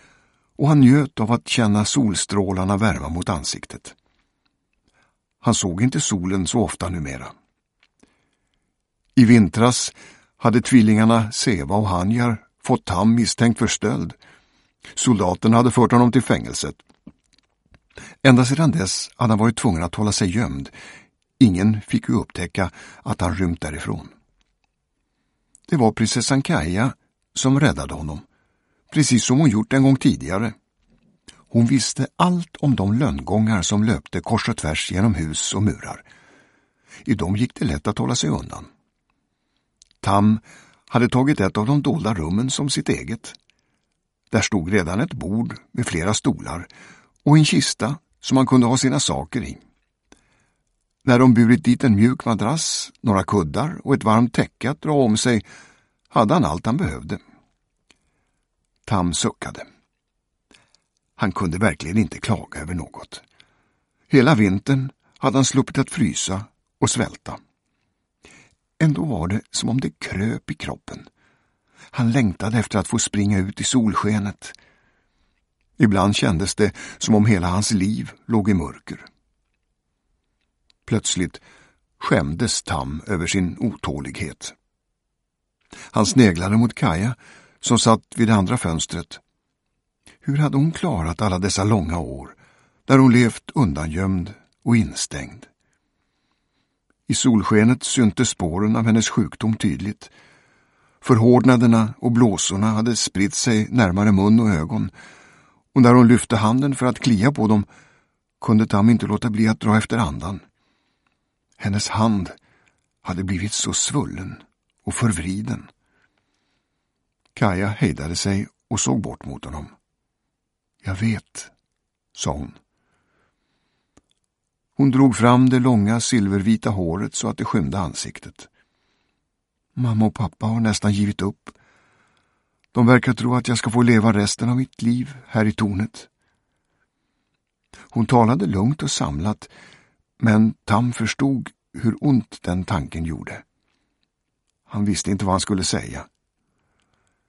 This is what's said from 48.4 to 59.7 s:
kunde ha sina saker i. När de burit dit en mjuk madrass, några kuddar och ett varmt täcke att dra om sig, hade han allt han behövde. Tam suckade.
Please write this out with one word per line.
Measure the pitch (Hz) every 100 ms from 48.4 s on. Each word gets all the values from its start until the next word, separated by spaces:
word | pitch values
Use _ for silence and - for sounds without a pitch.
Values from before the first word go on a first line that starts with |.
| 131
kunde | 131 120
ha | 127
sina | 131 139
saker | - 69 69 120
i. | 73 - _ _ _ _ _ _ _ _ _ _ _ _ _ _
När | - 123
de | 127
burit | 117 113 123
dit | - 123
en | 135 101
mjuk | 113 127 -
madrass, | 107 104 160 - - - _
några | 123 98
kuddar | - 104 80 80 147 - -
och |
ett | 139
varmt | 107 110 120
täcke | - 135 _ 117
att | 151
dra | 147
om | 147 123 107
sig, | 131 117 - - - _ _ _ _
hade | - 107
han | 170 95
allt | 82 -
han | 80
behövde. | - 67 69 101 - _ _ _ _ _ _ _ _ _ _ _ _ _ _ _ -
Tam | 101 90
suckade. | 82 226 - - - -